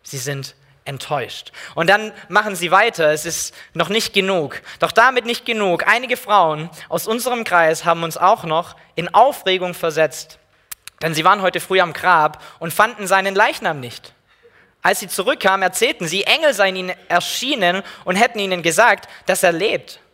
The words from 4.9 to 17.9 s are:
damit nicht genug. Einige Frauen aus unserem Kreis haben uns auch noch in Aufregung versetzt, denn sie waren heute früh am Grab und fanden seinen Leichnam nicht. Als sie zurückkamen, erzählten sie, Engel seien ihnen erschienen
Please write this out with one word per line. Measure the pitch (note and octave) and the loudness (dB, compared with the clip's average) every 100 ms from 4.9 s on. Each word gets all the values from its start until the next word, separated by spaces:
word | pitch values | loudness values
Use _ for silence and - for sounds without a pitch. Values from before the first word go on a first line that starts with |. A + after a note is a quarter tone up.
damit | - B3 B3 | 4 4 2
nicht | A#3 A#3 | -4 -6
genug. | - A3 G3+ G3 - | -4 -2 0 0 2
Einige | A3+ B3+ B3 | 0 -2 -6
Frauen | G3+ G#3 E3 D3+ E3 - - | 2 4 4 0 -8 -14 -8
aus | E3 - | -6 -4
unserem | A#3 A#3+ A#3+ | -4 -2 -4
Kreis | A3 F3+ D#3+ D#3+ | 2 4 4 2
haben | F3 E3+ | 0 -2
uns | E3 - | -2 0
auch | F#3 A3+ | 2 2
noch | E3+ D#3+ F3 - _ - | 0 -4 -4 -20 _ -8
in | F3 | 0
Aufregung | G3 C4 - F#3+ F#3 F3+ | 4 4 2 -2 -2 -2
versetzt, | E3+ E3+ D#3 D3+ - - - _ _ _ - - _ | -4 -4 0 -2 -2 -18 -20 _ _ _ -20 -20 _
denn | D#3+ | -6
sie | D#3 | 2
waren | E3+ G#3 | 2 4
heute | F#3 F3 | 0 -2
früh | - F#3+ | 0 0
am | E3+ | 0
Grab | - F3+ E3+ D3+ - - - | 0 2 4 2 -2 -20 -12
und | E3 | -6
fanden | - A3 A3 F#3+ | 0 0 0 0
seinen | F#3+ F#3+ | 0 2
Leichnam | G3 A#3 D#4 G3 D3+ | 2 2 0 -4 -4
nicht. | B2 - - _ _ _ _ _ _ _ | -10 -14 -20 _ _ _ _ _ _ _
Als | E3+ G3+ | 0 0
sie | F#3 | -4
zurückkamen, | - G3 D#4 G3 F#3+ | -4 -2 0 2 2
erzählten | F#3 - B3 - D#3+ | 0 0 -2 -2 -4
sie, | F#3+ | -4
Engel | F#3+ C4 D4+ | 0 2 2
seien | G3+ G3 | 2 0
ihnen | F#3 F#3 F3+ _ | 0 -8 -10 _
erschienen | F3 - - B3 C#4 F3 F#3 - | -2 0 -6 -4 0 2 0 -6